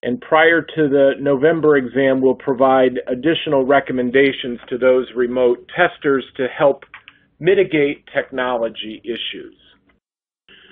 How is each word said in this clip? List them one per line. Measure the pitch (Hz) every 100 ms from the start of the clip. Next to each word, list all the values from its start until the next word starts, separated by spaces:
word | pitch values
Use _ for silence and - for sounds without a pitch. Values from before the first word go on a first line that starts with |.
And | 123 123
prior | - 156 165 165
to | 151 - 151
the | 139 139 135
November | 139 139 147 165 151 143
exam, | 123 123 135 135
we'll | 131 123
provide | - 123 131 131 127 123 -
additional | 127 139 160 - 143 131
recommendations | 139 135 127 123 127 139 131 135 120 -
to | 123
those | 127 127 123 117
remote | 123 127 123 120 - -
testers | 123 - 151 135 120 -
to | 127
help | - 151 135 - - - _ _ _
mitigate | 156 196 180 156 143 147 _ 143
technology | 127 131 127 123 113 110 107 107
issues. | - 113 - 95 71 _ _ _ _ _ _ _ _ _ _ - _